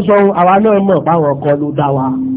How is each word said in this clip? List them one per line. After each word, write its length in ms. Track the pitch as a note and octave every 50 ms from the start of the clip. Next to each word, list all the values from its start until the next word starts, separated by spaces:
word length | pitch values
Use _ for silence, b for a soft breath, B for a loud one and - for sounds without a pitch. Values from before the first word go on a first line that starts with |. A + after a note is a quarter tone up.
sọ 140 | F#3+ F#3 G#3
ohun, 180 | G3+ G3+ G3
àwa 220 | F#3+ D#3+ F3 F3+ F#3+
náà 220 | G3+ G#3+ A3 G#3 G3
mọ̀ 200 | G3 G3 F#3 D3+
báwọn 320 | - D3+ E3+ E3+ D3+ C#3+ C#3
kọ́ 180 | C#3 C#3+ D3 C#3+
ló 120 | C#3+ D3+ D3
dá 160 | D3 C#3+ D3 C#3
wa, 180 | C#3+ C3+ C3 C3 - - - - -